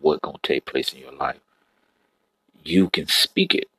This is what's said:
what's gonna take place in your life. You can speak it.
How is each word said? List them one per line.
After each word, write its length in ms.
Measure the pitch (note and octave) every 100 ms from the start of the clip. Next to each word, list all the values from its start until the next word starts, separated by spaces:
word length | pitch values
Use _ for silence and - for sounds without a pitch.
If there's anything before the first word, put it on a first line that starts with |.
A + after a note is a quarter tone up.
what's 180 | D2+ D2
gonna 180 | - -
take 220 | - C#2 -
place 260 | C2+ -
in 80 | C2
your 140 | C2
life. 260 | C#2 - - _ _ _ _ _ _ _ _ _ _ _ _
You 280 | - F2+ F#2
can 180 | - -
speak 480 | - - - - -
it. 140 | -